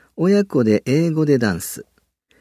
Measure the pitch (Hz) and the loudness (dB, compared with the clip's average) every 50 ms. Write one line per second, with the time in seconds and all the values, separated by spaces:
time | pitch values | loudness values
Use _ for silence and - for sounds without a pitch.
0 | _ _ _ - 160 185 202 202 202 196 - 139 120 110 104 - - 127 131 156 | _ _ _ -2 0 2 2 2 0 0 0 0 2 2 2 0 0 0 0 0
1 | 165 170 156 156 156 147 143 127 120 104 90 85 - - - - - _ _ _ | 0 0 -2 0 0 2 2 2 2 0 -2 -4 -6 -10 -14 -16 -18 _ _ _
2 | _ _ _ _ _ _ _ _ | _ _ _ _ _ _ _ _